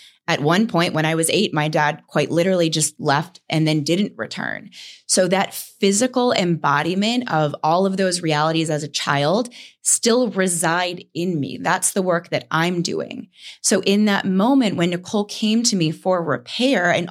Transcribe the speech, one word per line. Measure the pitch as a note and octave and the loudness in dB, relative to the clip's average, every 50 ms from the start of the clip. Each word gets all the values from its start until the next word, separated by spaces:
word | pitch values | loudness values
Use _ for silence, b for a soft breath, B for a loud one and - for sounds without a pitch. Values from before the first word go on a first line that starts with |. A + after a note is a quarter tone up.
| B B B B B - | B B B B B -4
At | E3 - | -2 0
one | C#3+ D3+ E3+ G3+ A3+ A3+ | 2 2 2 2 2 2
point | - E3 F3 - - | 2 0 0 0 0
when | D#3 D#3 | 0 0
I | D#3+ D#3+ | 0 0
was | D#3+ E3 - | 0 0 0
eight, | - F3 G#3+ - | 0 0 0 0
my | - D#3 D3+ | 0 -2 -2
dad | D#3 D#3 D#3 D3+ D3 D#3 - _ | 0 0 0 0 0 -2 -4 _
quite | - - D#3+ D3 - | -4 -2 -2 0 0
literally | C#3+ E3+ E3+ F#3+ F#3 F3 E3+ D#3+ | 0 0 2 2 2 2 0 0
just | D3 D#3 D3+ - - - | 0 -2 -2 -4 -4 -4
left | D3+ D3 C3+ D3 - - - - _ - | 0 0 2 0 0 -4 -12 -16 _ -4
and | D3+ D#3 D#3 | 0 0 2
then | D#3 D#3 D#3 | 2 0 0
didn't | C#3+ D#3 F3 G3 G#3 - - | 0 0 0 0 0 -2 -4
return. | A2 A2 - - - - A1 G#1 - - - B B B B B B B | -8 -10 -10 -8 -8 -8 -8 -8 -10 -12 -18 B B B B B B B
So | B - G3 F#3 | B 2 2 2
that | F3 F#3+ F#3 G3 - | 2 2 0 0 -2
physical | - - - - - - G#3 G3 G3 G#3 B3+ B3 B3 B3+ B3 B3 | -4 -12 -14 -12 -6 0 2 2 2 2 0 0 0 2 2 2
embodiment | - - F#3 F3 E3+ D3+ - D3 C#3 C#3+ D3+ E3 F#3 G3 G#3 A3+ A#3+ B3 B3 A#3 | 2 2 2 2 0 0 2 2 2 2 0 0 0 0 0 0 0 -2 -2 -2
of | E3 D#3 D3+ D3 - - - | 0 0 0 0 -2 -2 0
all | D#3 E3 F#3 G3 | 2 2 2 2
of | G3 F#3+ | 2 0
those | G3 F#3+ F#3 F3 F3+ | 0 0 0 0 -2
realities | F3 D#3+ D3+ D3 D3+ D#3+ D#3+ E3 D#3+ E3 | -2 0 0 2 2 2 2 0 0 0
as | D3+ D3 D3+ | -2 -4 -4
a | - | -6
child | - - - - D3 C#3+ C#3+ D3+ F#3 A#3 B3 - B B B B B B | -6 -6 -2 -2 0 0 2 2 0 0 -2 -4 B B B B B B
still | - - - - - A#3 A3+ B3+ B3+ G#3 | -2 -2 -2 0 2 2 2 2 2 0
reside | F#3+ F#3+ F#3 F#3+ F3 E3 F3+ D#3+ E3+ F3+ F3+ F3+ F3+ F3+ - _ | 0 0 0 0 0 0 0 0 0 0 -2 -4 -6 -10 -14 _
in | - D#3+ F3 F#3 F3 D3 | -8 -6 -4 -2 -2 -2
me. | B2+ - - - | -4 -4 -6 -4
That's | - E3 F3+ F#3 - - | -2 0 0 0 0 -2
the | - G3+ | -2 0
work | F#3 F3+ E3+ F3 F3 - | 0 0 0 -2 -2 -4
that | D#3 - - - | -6 -6 -4 -2
I'm | - D#3+ E3 F3+ F3+ F3 | -2 0 0 0 0 -2
doing. | E3+ - - D#2 - - - - - - B B B B B B | -2 -2 -4 -6 -6 -8 -10 -12 -14 -16 B B B B B B
So | B - G#3+ F#3+ | B 0 0 2
in | - F#3+ G3 G#3 G#3+ | 2 2 4 4 4
that | G#3 G3 - - | 4 2 2 0
moment | F#3+ F#3 F#3+ G#3+ B3 C#4 C4+ A#3+ F#3+ F3+ | 0 2 2 4 4 4 4 4 2 2
when | F3 F3 F3 | 0 0 0
Nicole | F3 F3 F3+ - - G3+ G#3 | -2 -4 -6 -4 -2 -2 -2
came | - - - A3 G#3+ G#3+ A#3 A#3 | -2 -4 -4 0 0 2 2 2
to | - G#3 | 2 2
me | F3+ D#3+ D3+ | 2 0 0
for | - - - F#3+ F#3 F3 | -2 -2 -2 0 0 0
repair | E3 D#3+ B2+ A#2+ - - - - B3+ C#4 C4 F3+ F3 F3 | 0 -2 -4 -4 -4 -8 -4 0 0 2 2 2 2 2
and | D3 F3 F3 - | 2 0 0 -2